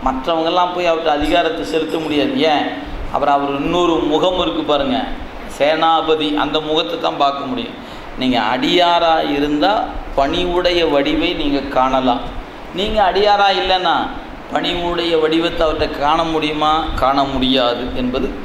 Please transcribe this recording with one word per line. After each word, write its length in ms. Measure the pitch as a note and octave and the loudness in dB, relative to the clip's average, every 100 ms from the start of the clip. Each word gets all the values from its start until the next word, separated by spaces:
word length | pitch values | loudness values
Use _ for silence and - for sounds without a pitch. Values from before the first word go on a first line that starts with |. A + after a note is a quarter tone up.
மற்றவங்கெல்லாம் 680 | C3 C3 E3+ E3 E3 F3+ F3 | -2 -2 -2 0 0 2 0
போய் 160 | F3+ F3 | 0 0
அவர்கிட்ட 160 | D#3+ D#3+ | 0 0
அதிகாரத்தை 580 | D3 D3+ F3 D#3+ D3+ | 0 2 2 2 -2
செலுத்த 340 | C#3+ D#3+ D#3 E3+ | -2 -2 -2 -2
முடியாது. 420 | D#3 D3 B2+ B2+ | 0 0 0 2
ஏன்? 280 | D#3 C#3+ - - - - - | 2 2 -2 -6 -8 -6 -4
அப்புறம் 220 | C3+ C#3+ | 0 2
அவர் 260 | C#3+ C#3 C#3 | 2 0 -2
இன்னொரு 320 | D#3+ F3 F3 | 0 2 2
முகம் 460 | D#3+ D3+ D3+ F3+ F3+ | 2 2 2 2 2
இருக்கு 220 | E3 D3+ | -2 -2
பாருங்க, 420 | C#3+ D3 C3+ C3 - - - - - - | 0 0 0 -2 -4 -6 -8 -10 -12 0
சேனாபதி, 760 | C#3+ D#3+ D#3+ D#3+ D#3 D#3 D3+ | 0 2 2 2 2 0 0
அந்த 260 | D3+ C#3+ D#3 | 0 0 -2
முகத்தை 400 | D3+ D#3 E3+ - | 0 -2 -2 -2
தான் 160 | D#3+ D#3 | -4 0
பார்க்க 300 | C#3 C3+ C3 | 0 0 -6
முடியும். 420 | A#2+ A2+ - - - - - | -6 -8 -10 -14 -14 -12 -4
நீங்க 220 | B2+ A#2+ | 0 2
அடியாரா 920 | G#2+ B2+ D#3 F3 F3 E3+ E3 D#3+ D3+ | 0 0 2 4 4 4 4 2 0
இருந்தா 540 | C#3+ D3 D3 F3+ A3 - - - - | 0 0 2 2 0 -2 -6 -4 0
பணிவுடைய 680 | C#3+ E3+ F3+ F3 F3+ F3 D#3+ | 0 0 0 0 2 2 2
வடிவை 460 | C#3+ C#3+ D#3 E3+ | 2 2 0 0
நீங்க 260 | F3 D3 C#3+ | 0 0 0
காணலாம். 600 | C3+ C3 C3 C3 B2+ A#2+ - - - - - | 0 0 2 2 2 0 -4 -8 -10 -14 -10
நீங்க 380 | E3+ G#3 G#3+ F#3 | -4 -2 2 2
அடியாரா 420 | F#3 G#3 G3+ G3+ F#3 | 4 4 4 4 2
இல்லைன்னா 500 | F#3 F#3 F3 C#3+ B2+ - - - - | 2 0 2 0 -2 -6 -12 -14 -6
பணிவுடைய 680 | D3+ E3 F3 F3 E3+ E3+ D#3+ | -4 -2 -2 -2 -2 0 2
வடிவத்தை 460 | D#3 E3 E3+ - D#3+ | 2 2 0 0 0
அவர்கிட்ட 320 | D#3 D3+ B2+ | 0 -2 0
காண 260 | C#3+ E3 | 0 2
முடியுமா? 600 | E3 D#3+ D3+ D3+ D3+ D#3 D#3 | 0 -2 -2 0 0 0 0
காண 300 | - C3 C#3+ | 0 2 2
முடியாது 600 | C3+ C3+ B2+ C3 B2 A#2+ B2+ B2+ | 0 0 2 2 2 0 -4 -4
என்பது 320 | B2 B2+ G3+ - | -2 -2 -4 -6